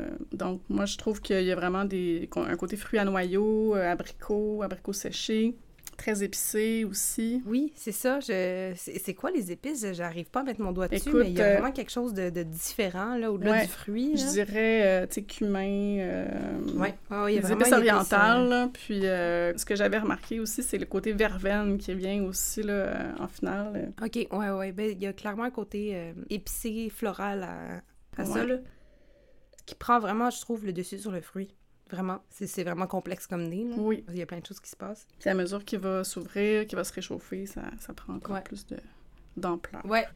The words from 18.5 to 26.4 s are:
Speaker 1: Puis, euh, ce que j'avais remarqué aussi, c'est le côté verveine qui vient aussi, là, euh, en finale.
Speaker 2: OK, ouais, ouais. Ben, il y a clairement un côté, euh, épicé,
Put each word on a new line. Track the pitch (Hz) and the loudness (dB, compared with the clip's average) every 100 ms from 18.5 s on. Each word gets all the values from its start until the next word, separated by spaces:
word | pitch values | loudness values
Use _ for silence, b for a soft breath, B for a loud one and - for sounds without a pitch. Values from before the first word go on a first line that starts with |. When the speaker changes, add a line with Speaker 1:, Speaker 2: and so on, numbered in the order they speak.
| 247 247 | 4 2
Speaker 1:
Puis, | 247 - 202 190 | -2 -4 0 2
euh, | 185 175 175 175 175 | 2 2 2 2 0
ce | |
que | - 202 | 0 2
j'avais | 202 214 | 2 2
remarqué | 214 - - 226 | 0 -2 -4 -4
aussi, | 220 - | -4 -2
c'est | 247 196 | -2 -2
le | - | -2
côté | 190 220 | -2 0
verveine | 208 214 185 190 208 208 196 | 2 2 2 0 2 2 0
qui | 196 | -2
vient | 185 190 202 190 | -4 -2 0 0
aussi, | 190 - - | -2 -2 -2
là, | 214 | 0
euh, | 202 190 202 - - | 0 0 -2 -4 -6
en | 185 | -8
finale. | - 185 196 208 208 - 196 | -4 -4 -2 -4 -4 -6 -6
Speaker 2:
OK, | 220 233 - | -4 -4 -4
ouais, | 196 202 | -2 -2
ouais. | 196 190 | -2 -4
Ben, | 185 214 | -2 -2
il | 185 | -2
y | 196 | -4
a | |
clairement | 190 208 208 240 | -6 -6 -4 -4
un | |
côté, | 247 202 208 208 185 | -4 -6 -4 -4 -4
euh, | 165 175 - | -6 -10 -6
épicé, | 208 | -6